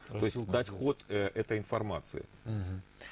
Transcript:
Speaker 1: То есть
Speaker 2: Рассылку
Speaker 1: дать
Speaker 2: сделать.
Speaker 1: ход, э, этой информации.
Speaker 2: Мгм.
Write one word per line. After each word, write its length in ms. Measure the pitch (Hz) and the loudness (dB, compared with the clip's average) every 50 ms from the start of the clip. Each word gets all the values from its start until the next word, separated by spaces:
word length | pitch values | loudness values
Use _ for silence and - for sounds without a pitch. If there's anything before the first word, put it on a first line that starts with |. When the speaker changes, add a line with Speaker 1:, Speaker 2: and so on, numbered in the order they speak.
| - - | -12 -8
Speaker 1:
То 60 | - | -2
есть 100 | 104 104 | 0 2
Speaker 2:
Рассылку 260 | 110 - 123 117 101 | 2 2 0 -2 2
Speaker 1:
дать 160 | 92 120 - | 2 2 2
Speaker 2:
сделать. 160 | - 98 - 127 | 2 -2 0 2
Speaker 1:
ход, 220 | 139 139 - - - | 2 2 2 0 -2
э, 220 | 101 104 101 95 - | 2 2 2 2 2
этой 240 | 113 107 - 117 107 | 0 0 2 0 0
информации. 640 | 101 - - 110 107 107 92 80 - - - - - - - - - | 0 0 0 0 0 0 -2 -2 -4 -4 -8 -8 -8 -8 -14 -12 -6
Speaker 2:
Мгм. 360 | 113 110 107 95 90 95 95 92 - - - - - | -4 -2 -2 0 -2 -4 -6 -6 -10 -16 -18 -16 -16